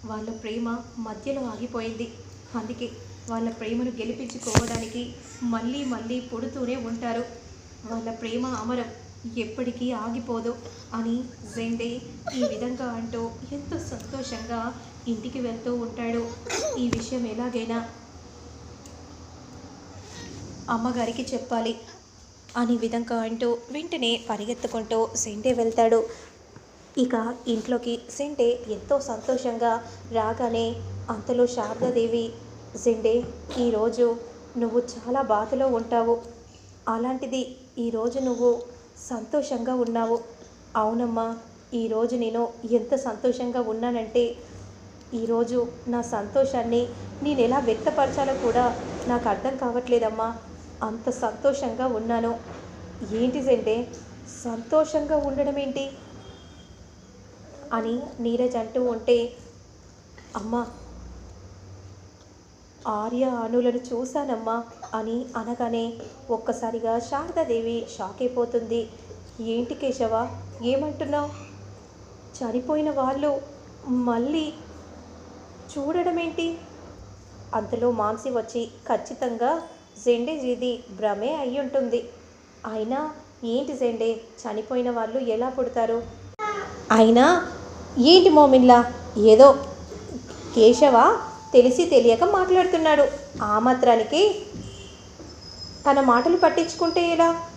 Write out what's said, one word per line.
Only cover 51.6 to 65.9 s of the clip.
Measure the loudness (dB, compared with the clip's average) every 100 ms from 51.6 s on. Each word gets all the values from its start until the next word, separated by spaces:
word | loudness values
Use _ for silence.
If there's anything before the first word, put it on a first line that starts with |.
| -4 -2 -2
ఉన్నాను." | -2 0 0 0 -4 -8 -16 -16 -16 -16 -12 -6
"ఏంటి | 0 0 0
జెండే, | 2 2 2 -2 -4 -10 -16 -18 -18 -12
సంతోషంగా | -8 -8 0 2 2 -2 0 0
ఉండడం | 0 -2 -2 -2
ఏంటి?" | -4 -6 -8 -10 -18 -20 -20 -20 -20 -20 -20 -20 -20 -20 -20 -20 -20 -20 -20 -20 -6
అని | -4 -2 -4 -6 -6
నీరజ్ | -2 0 0 -2
అంటూ | -4 -2 -2
ఉంటే, | -2 2 4 2 -8 -20 -20 -20 -20 -20 -20 -20 -20 -14 -10
"అమ్మా, | -4 -4 -6 -12 -18 -16 -16 -18 -18 -20 -20 -20 -20 -20 -20 -20 -20 -20 -20 -20 -20 -20 -20 -10 -6
ఆర్య | -4 -2 0 0 0
అనులను | 0 2 2 0
చూశానమ్మా" | -4 -6 -2 -4 -2 -4 -2 -4 -4 -14 -8
అని | -6 -4 -4 -6 -8
అనగానే | -8 -4 -2 -2 -4